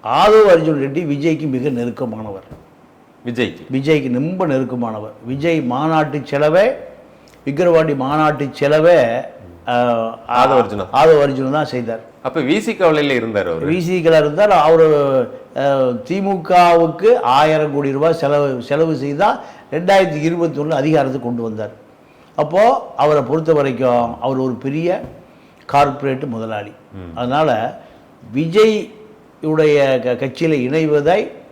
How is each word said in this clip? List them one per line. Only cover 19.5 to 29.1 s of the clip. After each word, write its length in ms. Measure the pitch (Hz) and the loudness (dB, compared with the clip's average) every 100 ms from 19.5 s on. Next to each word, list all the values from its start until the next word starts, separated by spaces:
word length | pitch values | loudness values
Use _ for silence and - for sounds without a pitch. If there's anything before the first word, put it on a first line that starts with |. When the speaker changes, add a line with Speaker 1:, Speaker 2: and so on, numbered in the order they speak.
| - - | -20 -8
Speaker 1:
ரெண்டாயிரத்தி 520 | 151 180 196 180 151 | -6 2 2 2 0
இருபத்தொன்னு 480 | 156 170 165 139 151 | -2 0 -2 -2 -4
அதிகாரத்துக்கு 560 | 151 147 156 135 131 120 | -2 2 2 0 -4 -6
கொண்டு 140 | 120 | -6
வந்தார். 300 | 113 110 107 - - _ _ _ _ - | -6 -8 -10 -12 -20 _ _ _ _ -6
அப்போ 580 | 151 180 226 - - - | -2 2 2 2 -4 -2
அவரை 240 | 147 151 | 2 2
பொறுத்த 320 | 120 156 160 | 0 -2 2
வரைக்கும் 680 | 151 139 120 127 120 117 - | 2 0 0 0 2 0 -4
அவர் 160 | 131 131 | -4 -2
ஒரு 160 | 131 | -4
பெரிய 480 | 117 135 147 170 185 - - - _ _ _ - | -4 -6 -4 -2 -4 -6 -18 -20 _ _ _ -2
கார்ப்பரேட் 580 | 143 143 127 139 131 | 2 2 0 -6 -6
முதலாளி. 480 | 143 113 110 107 101 - _ | -8 -8 -8 -10 -12 -18 _
Speaker 2:
ம். 240 | 98 90 82 | -18 -14 -8
Speaker 1:
அதனால 640 | 123 139 160 110 120 - - - _ _ - | -4 -2 0 -2 -4 -10 -20 -20 _ _ -10
விஜய் 600 | 120 160 190 220 208 170 - - | -6 -2 4 4 2 -6 -16 -20